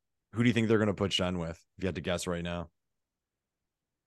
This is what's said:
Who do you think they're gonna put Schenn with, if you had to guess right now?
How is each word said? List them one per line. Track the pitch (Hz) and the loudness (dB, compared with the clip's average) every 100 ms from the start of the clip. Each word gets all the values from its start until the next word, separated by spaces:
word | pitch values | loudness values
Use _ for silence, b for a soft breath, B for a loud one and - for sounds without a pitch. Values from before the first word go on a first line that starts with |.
| _ _ _ | _ _ _
Who | 104 | 0
do | 120 | 4
you | |
think | 110 110 | 4 4
they're | 110 | 4
gonna | 107 | 4
put | 90 98 | 2 0
Schenn | - 90 90 | 0 -2 -2
with, | 82 82 _ - | -6 -10 _ -8
if | |
you | 92 | -6
had | 90 | -4
to | |
guess | 90 87 - | -4 -4 -4
right | 85 | -6
now? | 85 87 82 _ _ _ _ _ _ _ _ _ _ _ _ _ | -6 -6 -10 _ _ _ _ _ _ _ _ _ _ _ _ _